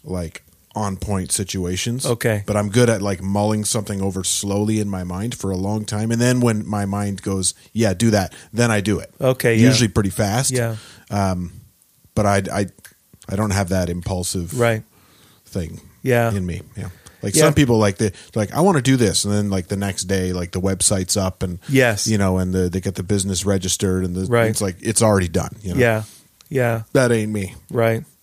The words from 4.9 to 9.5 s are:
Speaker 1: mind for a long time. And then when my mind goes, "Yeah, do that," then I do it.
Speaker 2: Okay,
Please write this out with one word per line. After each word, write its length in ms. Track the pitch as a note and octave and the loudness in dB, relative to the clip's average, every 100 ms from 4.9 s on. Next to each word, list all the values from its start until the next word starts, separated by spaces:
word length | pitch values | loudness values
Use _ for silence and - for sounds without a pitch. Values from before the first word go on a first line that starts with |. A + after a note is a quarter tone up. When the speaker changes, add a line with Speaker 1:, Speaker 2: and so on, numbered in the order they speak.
| F#2 | -4
Speaker 1:
mind 320 | F2+ F2+ A#2 - | -6 -6 -6 -4
for 160 | G2 | -4
a 60 | F#2 | -2
long 260 | G2 G#2+ G#2 | -2 -4 -4
time. 240 | G#2 A2 | -4 -2
And 120 | A#2 | 2
then 180 | B2 B2+ | 2 4
when 260 | A#2+ G#2+ G2+ | 2 0 -2
my 180 | G#2 G2 | -4 -2
mind 360 | G2+ G2+ F#2+ | -2 -2 -4
goes, 320 | G#2 F#2+ F#2 - - | -4 -2 -2 -6 -8
"Yeah, 200 | A2 A2 | 0 0
do 160 | F2+ A2+ | 2 4
that," 220 | G#2 F2+ - - | 4 0 -8 -8
then 180 | A2 A#2+ | 0 2
I 80 | G#2+ | 2
do 160 | G2 F#2+ | 2 -2
it. 140 | - _ | -4 _
Speaker 2:
Okay, 360 | C3 B2+ B2 | 0 2 2